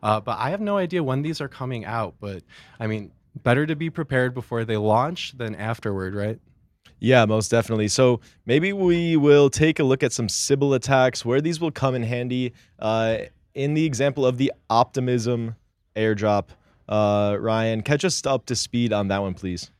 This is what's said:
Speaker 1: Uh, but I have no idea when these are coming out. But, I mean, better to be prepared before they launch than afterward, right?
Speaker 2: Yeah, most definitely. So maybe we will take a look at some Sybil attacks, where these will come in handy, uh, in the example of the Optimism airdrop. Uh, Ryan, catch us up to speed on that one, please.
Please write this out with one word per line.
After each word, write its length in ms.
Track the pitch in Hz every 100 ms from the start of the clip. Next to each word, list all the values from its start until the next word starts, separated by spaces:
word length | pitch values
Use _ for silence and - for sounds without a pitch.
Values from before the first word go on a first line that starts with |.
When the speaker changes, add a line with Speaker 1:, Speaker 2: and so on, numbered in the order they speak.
Speaker 1:
Uh, 200 | 107 107
but 180 | 107 107
I 120 | 127
have 100 | 202
no 160 | 208 202
idea 260 | 175 180
when 200 | 139 131
these 180 | 151 160
are 80 | 139
coming 360 | - 127 117
out. 300 | 92 117 98 -
But, 240 | 101 95 - - - -
I 80 | 110
mean, 240 | 110 101 - _ -
better 200 | 120 123
to 120 | 151 151
be 120 | 165
prepared 460 | 170 151 131 127
before 300 | 127 - 117
they 120 | 113 107
launch 600 | 107 110 143 175 - 131
than 160 | 113
afterward, 600 | 87 107 117 110 98 92 101
right? 240 | 104 113 _ _ _ _ _ _
Speaker 2:
Yeah, 280 | 113 127 107
most 220 | 110 104
definitely. 380 | 117 110 113 107
So 320 | - 127 117 - _
maybe 280 | - 139 190
we 440 | 202 180 170 170 160
will 320 | 143 143 143
take 300 | - 156 156
a 60 |
look 180 | 135 135
at 100 | 131
some 160 | - 110
Sybil 460 | - - 139 143
attacks, 500 | 131 131 135 127 -
where 160 | 117 131
these 200 | 156 160
will 100 | 165
come 240 | - 135
in 80 | 127
handy, 500 | 113 123 123 127 123 - _ _
uh, 380 | 110 113 113 110 101 _ _
in 200 | 139 143
the 100 | 156
example 420 | 160 120 139 135 127
of 100 | 127
the 160 | 139 - -
Optimism 840 | 113 127 135 127 123 113 120 113 110 _ _ _
airdrop. 540 | 110 110 101 107 101 - - _ _ -
Uh, 480 | 107 104 104 101 104
Ryan, 440 | 110 113 113 110
catch 220 | 104 147
us 220 | 185 - 139
up 200 | 131 -
to 100 | 117
speed 360 | - 120 120
on 140 | 104 98
that 140 | 98
one, 120 | 98
please. 360 | 92 95 87 - _